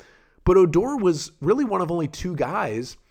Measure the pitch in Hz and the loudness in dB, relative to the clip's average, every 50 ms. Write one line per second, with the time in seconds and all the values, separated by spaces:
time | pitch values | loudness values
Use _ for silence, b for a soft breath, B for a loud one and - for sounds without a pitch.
0 | B B B B B B B B B 180 180 190 185 165 147 170 220 269 294 262 | B B B B B B B B B 4 6 6 6 6 4 2 0 0 -2 0
1 | 196 180 165 143 - - _ - 135 165 220 277 285 220 196 185 180 165 170 170 | 0 0 0 0 -4 -12 _ -6 0 0 0 0 0 -2 -2 -2 -2 -2 -4 -4
2 | 160 143 - - - 180 175 143 135 127 180 214 196 123 107 113 127 - - - | -4 -6 -6 -8 -8 -6 -4 -4 -4 -4 -4 -4 -6 -4 -6 -6 -8 -10 -12 -20
3 | b b | b b